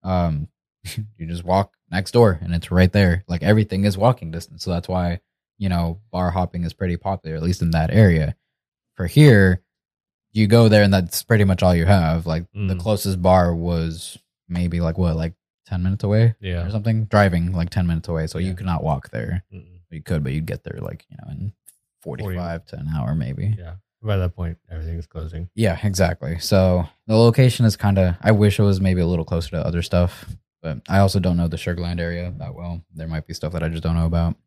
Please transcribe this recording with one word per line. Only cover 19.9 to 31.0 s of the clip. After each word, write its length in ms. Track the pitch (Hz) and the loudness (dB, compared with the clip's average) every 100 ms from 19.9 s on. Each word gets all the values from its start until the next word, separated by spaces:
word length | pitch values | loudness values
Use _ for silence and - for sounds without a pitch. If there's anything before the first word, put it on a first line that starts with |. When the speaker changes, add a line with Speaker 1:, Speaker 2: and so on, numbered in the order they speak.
Speaker 1:
You 140 | 80 | -18
could, 200 | - 80 | -6 -4
but 100 | 69 | -4
you'd 120 | 71 80 | -6 -6
get 180 | - | -10
there, 140 | - - | -12 -12
like, 220 | 50 - _ | -12 -14 _
you 80 | - | -20
know, 140 | - | -16
in 220 | - 104 - _ _ _ _ | -12 -12 -12 _ _ _ _
forty-five 580 | - 65 104 90 87 85 | -16 -10 -8 -6 -8 -10
Speaker 2:
Forty. 160 | - - | -12 -12
Speaker 1:
to 20 | |
an 100 | 73 78 | -8 -6
hour 200 | 58 78 | -4 -4
maybe. 400 | 62 69 98 104 | -6 -4 -4 -4
Speaker 2:
Yeah. 180 | 87 92 _ _ | -8 -18 _ _
By 140 | 110 101 | -4 -2
that 180 | 90 - | -2 -4
point, 240 | 85 82 _ | -10 -10 _
everything's 380 | 85 80 85 80 | -12 -10 -10 -10
closing. 420 | 80 80 80 87 - | -12 -12 -10 -12 -2
Speaker 1:
Yeah, 240 | 110 82 | -2 0
exactly. 560 | 104 92 90 85 65 82 | -4 0 0 0 -8 -8
So 500 | - 98 92 90 85 _ - | 0 2 4 2 -2 _ -2
the 80 | 110 | 4
location 500 | 117 113 127 - 117 | 6 6 4 4 0
is 100 | 98 | 2
kinda, 440 | 107 98 92 87 | 0 4 2 2
I 100 | - | 2
wish 260 | 110 104 98 | 4 4 4
it 40 | |
was 160 | 101 95 | 2 2
maybe 220 | 95 90 | 2 2
a 60 | 85 | 0
little 180 | 87 80 | 0 -2
closer 240 | 85 82 | -4 -4
to 140 | 82 78 | -6 -4
other 160 | 85 | -4
stuff, 440 | 85 87 87 - - - _ _ | 0 2 2 -2 -16 -18 _ _
but 200 | 82 71 - | -10 -10 -2
I 120 | 95 | 2